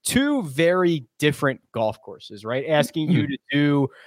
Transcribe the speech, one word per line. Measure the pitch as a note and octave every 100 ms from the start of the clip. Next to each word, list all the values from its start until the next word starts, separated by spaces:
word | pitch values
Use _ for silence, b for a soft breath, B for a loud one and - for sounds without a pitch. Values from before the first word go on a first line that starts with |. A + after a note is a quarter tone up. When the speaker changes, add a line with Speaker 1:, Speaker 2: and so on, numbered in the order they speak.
Speaker 1:
Two | - A#3+ C#4+ C#4+
very | E3 C3+ E3 F3+ F3 D#3+ B2 -
different | D3 C#3+ C#3 C3 _
golf | A#2 A2 G#2+
courses, | - F#2+ - G#2 A2
right? | B2+ D3
Asking | D3+ C#3+ E3 D#3
you | F3
Speaker 2:
Mm-hmm. | C#3+
Speaker 1:
to | C3+ -
do | C#3+ D3 C#3+ C3+ B